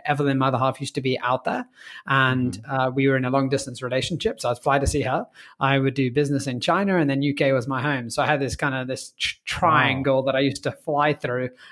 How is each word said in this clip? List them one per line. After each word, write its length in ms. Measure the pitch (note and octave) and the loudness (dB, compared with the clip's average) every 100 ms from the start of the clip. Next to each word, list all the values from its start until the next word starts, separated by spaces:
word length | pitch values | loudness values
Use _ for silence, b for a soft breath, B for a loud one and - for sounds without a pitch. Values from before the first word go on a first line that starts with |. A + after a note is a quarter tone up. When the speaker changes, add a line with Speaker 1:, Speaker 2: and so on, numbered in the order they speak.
Speaker 1:
Evelyn, 340 | - D3 C#3+ C3+ | -4 0 0 2
my 100 | C3 | 2
other 100 | B2+ | 2
half, 220 | C3 C3 | 0 -2
used 160 | C#3 - | -6 -4
to 40 | |
be 160 | C3+ B2+ | -2 -2
out 240 | B2 B2+ | 0 0
there, 220 | - B3+ B3 B B B - | 0 -4 -6 B B B 0
and, 460 | C3+ C3 B2+ B2 A2 | 2 4 2 -2 -4
Speaker 2:
Mm-hmm. 120 | A#2+ | -6
Speaker 1:
uh, 200 | C3+ C3 | -2 0
we 180 | B2+ C3+ | 2 2
were 80 | C3 | 2
in 80 | |
a 60 | B2+ | 2
long 180 | C3+ C3+ | 0 0
distance 320 | C3+ - B2 | -2 -4 -8
relationship. 600 | B2+ B2+ A#2+ F3 A3 - | -4 -2 -2 -2 -4 -2
So 100 | B2 | -2
I'd 80 | A#2+ | -2
fly 220 | - C#3 | 2 2
to 60 | C#3 | 2
see 140 | D3 | 0
her. 240 | B2+ C#3+ B3 B B B | 0 -2 -4 B B B
I 180 | C3+ C#3 | 2 2
would 160 | C3+ | 2
do 160 | C3 C3 | 0 0
business 380 | B2 C#3+ C#3+ C3+ | 0 0 -2 -2
in 100 | B2 | -4
China, 400 | D3 F3 G3+ F#3 | 0 2 2 2
and 100 | C#3+ | 2
then 140 | C#3 | 2
U 100 | C#3+ | 0
K 140 | C#3 C#3+ | 2 2
was 160 | C3+ A#2+ | 2 0
my 120 | C3+ | -2
home. 300 | C#3 C#3 A#2 | -2 -2 -4
So 140 | - | -2
I 20 | C3 | 0
had 140 | D3 | 0
this 160 | C3+ - | 0 -2
kinda, 280 | D3 C3 | -2 -2
this 280 | B2+ C3 - _ | -4 -8 -10 _
tr-, 200 | - - | -6 -6
Speaker 2:
Wow. 340 | - - F3 | -8 0 4
Speaker 1:
triangle 520 | D3+ C#3 C3+ C3+ C3+ | 4 4 2 2 2
that 100 | C3+ | 2
I 60 | C3 | 2
used 240 | C#3 C3 | 0 0
to 80 | C#3+ | -6
fly 400 | - - D3 D3 | -6 -4 0 2
through, 380 | C#3+ C3 B2 B2+ - B | 0 -4 -4 -6 -8 B